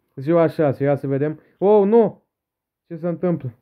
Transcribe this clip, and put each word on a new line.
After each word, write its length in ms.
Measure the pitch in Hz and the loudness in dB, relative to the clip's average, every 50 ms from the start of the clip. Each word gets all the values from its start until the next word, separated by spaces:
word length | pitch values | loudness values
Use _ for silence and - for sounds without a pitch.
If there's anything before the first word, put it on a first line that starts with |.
| _ _ - | _ _ -18
Ziua 320 | 139 131 151 170 170 165 | -10 -4 0 2 2 2
șase, 380 | 151 - - 156 139 - - 139 | 2 0 0 -2 -2 0 -2 -2
ia 100 | 143 143 | -2 -2
să 120 | 135 - | -2 -2
vedem. 340 | 135 139 135 147 151 151 - _ _ _ - | -4 -4 -2 -4 -4 -6 -10 _ _ _ -2
Oh, 280 | 185 202 214 208 196 | 2 4 4 4 4
nu! 360 | 202 226 233 214 180 - _ _ _ _ _ _ _ _ _ _ _ _ _ _ | 4 4 4 2 2 -2 _ _ _ _ _ _ _ _ _ _ _ _ _ _
Ce 100 | - 170 | -18 -14
se 120 | 151 165 175 | -8 -6 -6
întâmplă? 440 | 165 - 180 180 170 143 - 123 - _ | -6 -2 -2 -2 -2 -2 -4 -10 -12 _